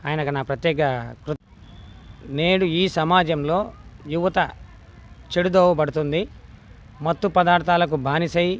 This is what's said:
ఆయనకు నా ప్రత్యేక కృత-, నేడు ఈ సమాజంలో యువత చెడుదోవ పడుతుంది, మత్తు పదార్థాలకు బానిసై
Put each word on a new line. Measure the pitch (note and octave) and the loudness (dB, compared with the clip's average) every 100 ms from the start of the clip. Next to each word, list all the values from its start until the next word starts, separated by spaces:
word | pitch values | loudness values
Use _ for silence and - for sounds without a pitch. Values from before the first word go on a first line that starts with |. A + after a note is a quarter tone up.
| C#3+ | -4
ఆయనకు | D#3 C#3+ C#3+ | -4 -2 -4
నా | C3 | -4
ప్రత్యేక | C3+ E3+ D3+ D3 B2+ A#2 A#2 - | -2 -2 0 0 -2 -8 -14 -10
కృత-, | D#3 _ - - - - - - - - C#3 | -10 _ -20 -20 -20 -20 -20 -20 -20 -10 -2
నేడు | E3 F#3+ F#3 D#3+ | 0 2 2 0
ఈ | F#3 - | 0 0
సమాజంలో | D#3 F#3 E3 D#3+ C#3+ E3+ - - - - D3 D#3+ | 2 2 2 0 0 -2 -4 -12 -20 -18 -6 -2
యువత | F3+ F3+ D3 - - - - - - - - | 0 0 -2 -6 -20 -20 -20 -20 -20 -20 -4
చెడుదోవ | F3 F3+ F#3 F3+ D#3+ | -2 2 4 4 4
పడుతుంది, | D3+ D3+ D3 D#3 A3 - - - - - - - D3+ | 0 -2 -2 -2 -4 -10 -20 -20 -20 -20 -20 -8 -4
మత్తు | B3+ G3+ F3+ | -2 0 2
పదార్థాలకు | E3+ F3 D#3+ F3 E3+ D3+ C3 | 4 4 4 2 2 0 -2
బానిసై | D3+ E3+ E3+ F3 | -2 -2 0 0